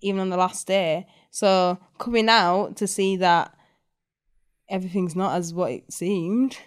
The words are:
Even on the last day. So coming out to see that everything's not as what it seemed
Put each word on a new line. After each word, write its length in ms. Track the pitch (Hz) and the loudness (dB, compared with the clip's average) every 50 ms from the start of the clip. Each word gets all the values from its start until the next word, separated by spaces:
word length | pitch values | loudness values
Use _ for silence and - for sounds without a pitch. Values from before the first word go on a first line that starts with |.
Even 180 | - 196 202 190 | -4 -4 -2 -2
on 100 | 190 190 | -2 -2
the 80 | 185 180 | 0 0
last 300 | 185 180 180 - - - | 0 0 -2 -6 -6 -2
day. 400 | 185 196 190 165 156 156 190 - _ _ _ _ | 0 0 2 2 0 -2 -4 -8 _ _ _ _
So 480 | _ - - 208 190 185 180 180 180 180 _ _ _ _ | _ -2 2 2 4 4 4 2 0 -2 _ _ _ _
coming 320 | - - 240 233 220 220 | -8 -2 0 2 4 4
out 460 | 226 226 202 175 175 185 208 - - - | 4 4 6 4 4 2 0 -2 -4 -6
to 100 | - 196 | -6 -6
see 300 | - - 196 190 196 185 | -2 0 0 0 0 0
that 360 | 180 180 175 170 156 - _ _ _ _ _ _ _ _ _ _ _ _ _ _ _ _ _ _ _ _ _ _ _ _ | 2 4 4 4 2 0 _ _ _ _ _ _ _ _ _ _ _ _ _ _ _ _ _ _ _ _ _ _ _ _
everything's 460 | 196 190 185 185 175 202 185 180 156 | -6 -6 -6 -4 -2 -2 -2 -2 -2
not 200 | 180 185 196 - | -2 -2 0 0
as 180 | 170 180 170 170 | -2 -4 -4 -4
what 180 | 170 180 160 | -4 -4 -4
it 200 | 127 101 - _ | -4 -6 -10 _
seemed 680 | - - - 175 208 190 165 165 196 233 254 269 254 - - | -14 -8 -4 -4 -2 -2 -2 -2 0 0 0 0 -2 -6 -20